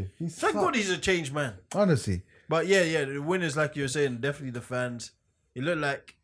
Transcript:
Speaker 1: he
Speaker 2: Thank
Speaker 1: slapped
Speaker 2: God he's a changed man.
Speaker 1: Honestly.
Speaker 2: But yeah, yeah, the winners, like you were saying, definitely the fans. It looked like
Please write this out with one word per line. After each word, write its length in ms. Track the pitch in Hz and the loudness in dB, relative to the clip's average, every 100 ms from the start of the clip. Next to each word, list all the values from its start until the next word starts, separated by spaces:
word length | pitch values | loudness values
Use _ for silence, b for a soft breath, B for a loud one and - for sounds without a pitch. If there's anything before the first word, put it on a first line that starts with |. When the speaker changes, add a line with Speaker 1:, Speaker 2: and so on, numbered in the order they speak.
| 92 - | 0 -6
Speaker 1:
he 100 | 165 | -8
Speaker 2:
Thank 40 | |
Speaker 1:
slapped 220 | - 392 | -2 0
Speaker 2:
God 220 | 339 359 269 | 2 2 2
he's 140 | 196 | 0
a 80 | 180 | 0
changed 340 | - 180 143 | 2 0 0
man. 200 | 147 135 95 - | -2 -4 -6 -6
Speaker 1:
Honestly. 480 | 180 202 143 - 90 - b - | 0 4 4 2 -2 -4 b -2
Speaker 2:
But 180 | 160 170 | 0 4
yeah, 160 | 196 | 4
yeah, 220 | 165 160 | 4 2
the 140 | 135 143 | 0 -2
winners, 380 | 147 185 170 143 | 0 0 0 0
like 200 | 147 143 | 0 0
you 60 | |
were 60 | 139 | -2
saying, 300 | 147 139 123 | 0 0 0
definitely 320 | 135 143 135 | -4 -4 -6
the 100 | 120 | -8
fans. 480 | - 123 123 120 - - _ _ _ | -6 -4 -4 -6 -12 -18 _ _ _
It 80 | 123 | -6
looked 180 | 143 165 | -2 0
like 340 | 147 139 - - | -2 -4 -8 -20